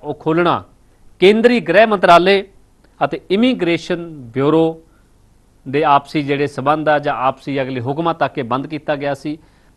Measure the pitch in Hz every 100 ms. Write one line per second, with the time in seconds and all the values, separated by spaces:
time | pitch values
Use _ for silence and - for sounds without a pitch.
0 | 151 143 - 160 175 123 98 _ _ _
1 | - - 180 220 226 240 156 170 226 202
2 | 180 170 180 196 202 - _ _ _ -
3 | - 165 - 190 247 247 170 165 - 175
4 | 170 156 123 120 139 160 165 165 _ _
5 | _ _ _ _ _ _ - 139 156 143
6 | 139 160 139 143 143 143 131 156 151 151
7 | 143 120 127 131 - 139 131 131 117 139
8 | 170 165 - - 120 123 143 156 - 147
9 | 143 139 156 151 - _ _